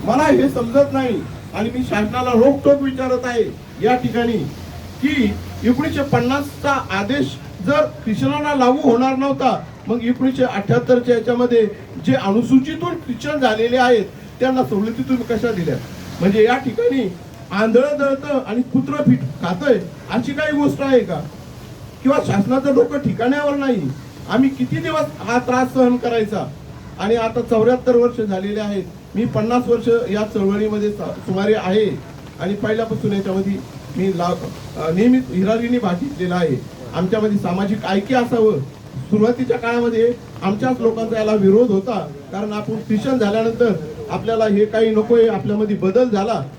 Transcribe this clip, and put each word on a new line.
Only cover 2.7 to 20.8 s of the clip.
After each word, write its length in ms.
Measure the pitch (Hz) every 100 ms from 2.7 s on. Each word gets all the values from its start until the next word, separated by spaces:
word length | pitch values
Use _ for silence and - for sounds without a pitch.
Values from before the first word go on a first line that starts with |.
| 277
विचारत 360 | 269 262 262 247
आहे 300 | 247 240 202 - - - 208
या 100 | 247
ठिकाणी 420 | 254 233 240 214 139 - - - - -
की 300 | 285 285 208 - - -
एकोणीसशे 380 | 220 247 302 285
पन्नासचा 840 | 277 240 240 277 277 - 285 269 -
आदेश 460 | 190 202 277 262 - - - 180
जर 200 | 294 302 -
ख्रिश्चनांना 500 | - 214 269 294 302
लागू 360 | 277 247 277 285
होणार 260 | 233 262 262
नव्हता, 480 | 277 269 262 196 - - -
मग 160 | 240
एकोणीसशे 420 | 233 247 262 262
अठ्ठ्याहत्तरच्या 720 | 254 202 190 240 240 247 247 233
याच्यामध्ये 500 | 226 240 247 233 208 - - - -
जे 80 |
अनुसूचितून 800 | 262 196 214 247 262 277 330 349
ख्रिश्चन 440 | 339 - 220 285 302
झालेले 380 | 254 214 233 247
आहेत 280 | 247 233 190 - - -
त्यांना 240 | 254 262
सवलती 380 | - 202 220 226
तुम्ही 220 | 254 254
कशा 280 | 226 220 233
दिल्या? 240 | 196 151 120 - - - -
म्हणजे 240 | 180 214
या 140 | 220 262
ठिकाणी 560 | 254 311 480 269 202 175 - - -
आंधळं 480 | 190 226 226 285 285
दळतं 460 | 277 269 285 269 -
आणि 160 | 233
कुत्रं 340 | - 269 277 294
पीठ 240 | 285 254
खातंय, 600 | - - 170 180 285 214 175 - -
अशी 220 | 208 254
काही 200 | 277 311
गोष्ट 280 | 285 285 -